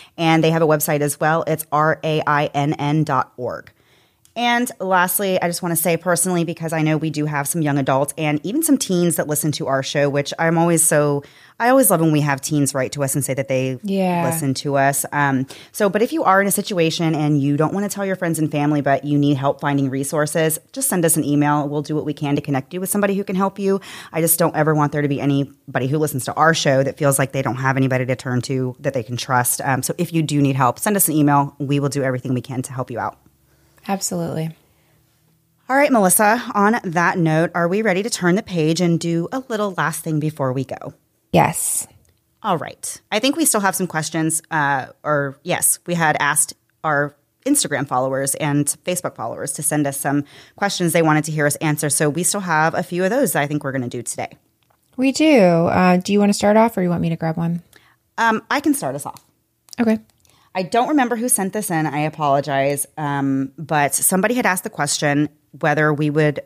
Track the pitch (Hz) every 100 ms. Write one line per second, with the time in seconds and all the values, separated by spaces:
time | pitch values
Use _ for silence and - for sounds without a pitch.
0 | - - 165 160 160 165 156 151 170 147
1 | 147 - 156 165 147 156 - 147 156 -
2 | 160 156 - 147 151 143 143 - 143 156
3 | 151 131 - - 117 80 - _ _ _
4 | _ _ _ 226 240 240 240 - 185 180
5 | 180 - 196 185 175 175 175 165 180 165
6 | 185 170 185 175 170 165 160 160 156 156
7 | 160 147 151 147 143 170 147 143 135 135
8 | 147 - 151 147 180 294 320 262 - 180
9 | 175 160 147 147 156 135 131 135 135 147
10 | 143 143 143 - 165 165 170 165 - 151
11 | 147 143 - - - - 240 269 233 165
12 | 160 151 147 135 - 147 135 135 123 143
13 | 135 147 131 131 135 131 131 127 202 196
14 | 185 175 170 165 139 127 143 139 139 135
15 | - 147 139 131 135 - - - 202 202
16 | 254 320 190 190 202 202 196 180 165 156
17 | 160 151 151 147 139 143 156 190 202 202
18 | 196 185 170 156 151 151 147 147 139 135
19 | 147 143 143 135 139 139 147 139 135 135
20 | 139 156 151 170 160 156 - 269 - 185
21 | 165 156 139 147 147 147 143 147 143 151
22 | 151 143 147 143 147 135 - 180 190 208
23 | 202 196 202 190 196 202 196 196 - -
24 | - 165 165 - 165 156 151 151 147 151
25 | 143 139 139 139 135 - - 127 131 151
26 | 151 127 117 - 160 156 151 135 127 -
27 | 143 135 135 135 127 123 135 131 131 127
28 | 127 123 127 123 131 131 127 123 143 127
29 | 113 123 - 123 123 - 135 127 - 170
30 | 165 165 147 147 139 131 123 - - 196
31 | 165 151 143 143 143 - 139 143 139 143
32 | 131 127 131 127 131 123 123 131 127 110
33 | 101 - _ _ _ _ _ _ - 190
34 | - 175 165 160 160 160 _ _ _ _
35 | _ _ _ _ _ _ - 269 285 240
36 | 185 - 208 240 226 208 202 233 190 170
37 | 175 185 160 156 170 170 170 202 220 180
38 | 220 - 180 196 - 175 156 170 175 160
39 | 170 170 170 262 254 214 208 175 151 160
40 | 165 156 156 156 131 131 - - - -
41 | _ _ _ 170 170 - - - - _
42 | _ _ _ _ 214 165 - - - -
43 | _ 214 262 320 302 214 196 190 180 160
44 | 156 165 160 - - 160 143 139 117 -
45 | 147 147 139 131 170 - - - - 170
46 | 156 151 147 151 - - _ _ 160 143
47 | 143 - _ _ 269 285 - 131 143 127
48 | 131 135 135 - 151 143 143 - - 180
49 | 143 - 117 78 139 - - 151 139 135
50 | 147 143 143 - - - 202 - 175 170
51 | 156 151 156 151 147 - 156 147 151 -
52 | 151 151 180 202 180 156 160 180 175 175
53 | 185 254 208 151 143 151 139 131 120 123
54 | - - - - _ _ _ _ _ -
55 | 262 254 311 262 180 165 170 185 180 180
56 | 190 202 202 202 208 220 226 196 175 170
57 | 165 165 160 165 170 170 - _ _ _
58 | _ - 226 220 - 269 311 269 139 143
59 | - - _ _ _ _ _ - 220 220
60 | - _ _ _ _ 190 185 233 254 302
61 | 240 233 247 - 190 214 185 160 156 147
62 | 156 151 147 143 143 139 139 143 - -
63 | 143 139 139 135 135 - 143 151 139 -
64 | - 190 214 247 214 185 214 - 143 -
65 | 147 143 151 _ _ 147 156 151 151 147
66 | 151 151 151 139